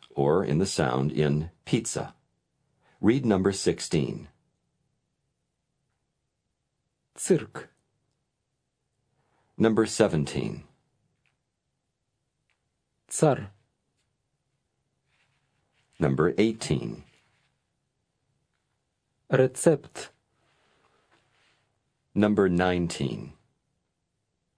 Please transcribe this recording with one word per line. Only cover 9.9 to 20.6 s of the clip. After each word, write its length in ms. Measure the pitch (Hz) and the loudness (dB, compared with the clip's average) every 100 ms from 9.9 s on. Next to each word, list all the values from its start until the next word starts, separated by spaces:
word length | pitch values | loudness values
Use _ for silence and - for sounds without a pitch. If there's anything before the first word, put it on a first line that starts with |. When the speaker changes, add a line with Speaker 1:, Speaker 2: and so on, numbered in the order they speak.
| - 104 80 69 69 53 50 - _ _ _ _ _ _ _ _ _ _ _ _ _ _ _ _ _ _ _ _ _ _ _ - | 2 2 2 -2 -4 -8 -10 -16 _ _ _ _ _ _ _ _ _ _ _ _ _ _ _ _ _ _ _ _ _ _ _ -12
Speaker 2:
Цар. 440 | - 156 123 101 _ _ _ _ _ _ _ _ _ _ _ _ _ _ _ _ _ _ _ _ _ _ _ _ - | 0 2 2 -6 _ _ _ _ _ _ _ _ _ _ _ _ _ _ _ _ _ _ _ _ _ _ _ _ -2
Speaker 1:
Number 340 | 73 67 85 - | 0 2 0 4
eighteen. 680 | 113 110 - 69 57 55 - _ _ _ _ _ _ _ _ _ _ _ _ _ _ _ _ _ _ _ _ _ - | 2 0 -4 -4 -4 -12 -18 _ _ _ _ _ _ _ _ _ _ _ _ _ _ _ _ _ _ _ _ _ -2
Speaker 2:
Рецепт. 800 | 139 131 - 170 151 - - - _ _ _ _ _ | 2 2 4 2 2 -2 -18 -18 _ _ _ _ _